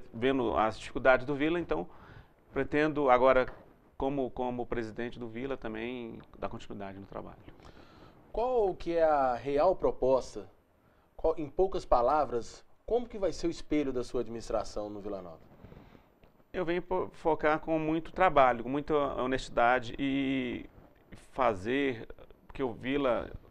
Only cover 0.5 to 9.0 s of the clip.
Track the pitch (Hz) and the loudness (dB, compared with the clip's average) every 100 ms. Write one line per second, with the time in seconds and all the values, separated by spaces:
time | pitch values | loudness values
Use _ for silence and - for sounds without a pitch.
0.5 | 73 110 101 - 139 131 127 127 139 156 | 2 2 -2 -8 2 6 6 2 -2 0
1.5 | 175 165 160 180 - - - - _ - | 0 -2 -4 -4 -12 -20 -20 -20 _ -8
2.5 | 135 131 151 156 143 135 123 131 127 127 | -4 0 2 2 2 6 8 8 6 4
3.5 | - - - _ - 135 139 123 - 127 | -4 -20 -20 _ -4 -2 -2 -4 -4 -4
4.5 | 123 117 120 110 107 120 120 120 113 135 | -4 -4 -4 -6 -6 -8 -8 -10 -8 -6
5.5 | 131 - 110 117 127 113 113 - - 101 | -6 -6 -6 -6 -8 -10 -12 -16 -8 -8
6.5 | 117 - 113 98 98 101 110 92 92 - | -8 -12 -12 -12 -12 -12 -12 -12 -16 -20
7.5 | - - - - - - - - - 247 | -20 -20 -20 -20 -20 -20 -20 -10 -4 0
8.5 | 247 202 160 170 170 | 2 0 -2 -2 2